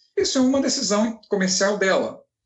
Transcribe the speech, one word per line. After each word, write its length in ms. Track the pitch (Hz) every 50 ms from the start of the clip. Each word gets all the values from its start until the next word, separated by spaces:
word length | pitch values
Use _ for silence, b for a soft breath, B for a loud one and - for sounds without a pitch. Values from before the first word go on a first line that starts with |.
| _ _ _
isso 220 | - 403 - -
é 60 | 269 254
uma 180 | 254 277 277
decisão 580 | 269 - - - 247 180 208 208 226 240 - - - _
comercial 480 | 214 196 185 185 - - 196 196 208 196
dela, 440 | 190 190 180 143 117 107 - - - _ _ _ _